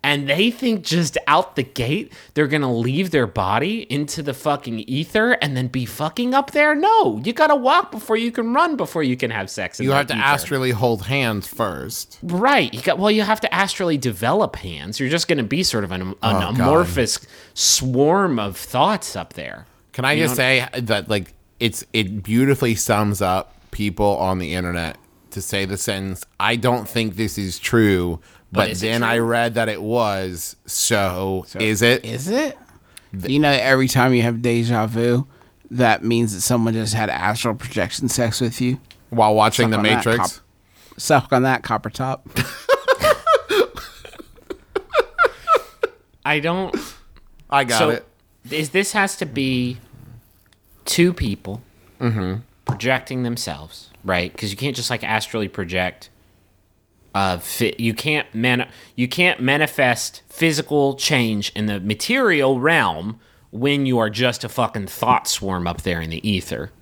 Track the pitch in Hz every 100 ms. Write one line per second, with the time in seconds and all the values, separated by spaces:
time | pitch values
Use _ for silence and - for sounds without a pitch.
0 | 139 143 139 151 226 233 254 214 165 165
1 | 165 - - 156 190 - 131 - 120 175
2 | - - - - 147 151 139 117 120 135
3 | 190 160 117 - 95 107 160 226 - 143
4 | 147 - 147 127 156 143 - 113 - 131
5 | 160 214 226 233 156 131 127 131 120 -
6 | 156 196 240 262 277 294 302 294 381 453
7 | 392 151 170 240 311 294 247 330 - 220
8 | - 226 233 233 226 254 339 285 170 170
9 | 143 123 123 113 98 - 90 - 131 139
10 | 135 123 135 143 - 139 127 113 123 113
11 | 95 139 123 104 - - 107 76 73 -
12 | - - 175 175 247 277 135 117 - -
13 | 202 214 202 214 - 175 196 - 180 151
14 | 127 98 117 185 196 - 95 80 76 107
15 | 131 165 - 160 107 147 185 113 98 92
16 | 92 - 113 98 90 123 135 156 175 87
17 | 113 - - - - - - - 131 127
18 | 147 185 190 123 101 90 - 127 165 208
19 | - - 82 - 65 - - _ _ -
20 | 131 151 160 123 131 131 127 - 117 104
21 | 90 104 87 - _ _ 117 - - 110
22 | 95 107 98 113 135 135 123 107 - 104
23 | 104 101 98 92 - - _ - 104 95
24 | 104 101 92 92 85 90 90 87 82 -
25 | _ _ _ - - 101 98 98 - 98
26 | 98 92 - _ 101 117 123 123 104 120
27 | 110 92 110 - 95 87 - 120 107 92
28 | 87 82 - _ _ - 95 90 110 117
29 | 117 117 117 117 117 113 110 101 104 120
30 | 110 98 92 87 - - - - - 110
31 | 98 90 95 95 90 92 107 107 117 127
32 | 113 117 151 240 302 - - - _ -
33 | _ 95 87 139 151 135 120 131 131 131
34 | 127 123 117 117 120 117 117 117 110 113
35 | 120 120 139 - _ _ - 120 120 107
36 | 110 117 113 98 - 123 113 113 110 107
37 | 107 65 92 110 120 113 - - 90 -
38 | 127 - 117 - 120 - 123 135 - -
39 | _ 117 107 107 107 110 113 107 107 110
40 | - 117 90 - _ _ _ _ - -
41 | - 147 - 131 131 123 - 110 110 -
42 | 131 135 - - - - - 539 - 523
43 | 622 587 - 622 - 427 - - - -
44 | - - - - _ - _ 392 - 640
45 | - - 659 - - 640 - - 466 -
46 | _ _ 143 151 156 180 190 - - -
47 | - - - - - 139 127 113 135 117
48 | - _ _ _ 120 151 156 190 196 220
49 | 196 - 160 127 135 127 123 123 - -
50 | - - _ _ _ _ _ _ - -
51 | 175 170 123 98 - 104 - _ _ _
52 | 123 110 92 98 123 _ - 101 117 131
53 | - 127 120 120 - 73 78 - - -
54 | 95 90 90 - 107 101 143 120 120 117
55 | - 110 - 113 101 - 87 92 90 -
56 | - _ _ _ _ _ _ _ _ _
57 | _ 98 98 90 - - 113 - 117 113
58 | 156 151 - 110 123 123 - - - -
59 | 123 147 180 - 127 143 151 - 131 -
60 | - - _ - 165 151 143 147 139 135
61 | - 147 117 107 101 - 107 101 95 107
62 | - 254 240 156 135 131 143 165 107 80
63 | 95 110 _ _ _ 107 135 143 135 123
64 | 110 107 123 120 120 - 117 110 95 -
65 | 113 123 - - 98 92 85 87 - 82
66 | 80 82 107 95 - 60 82 -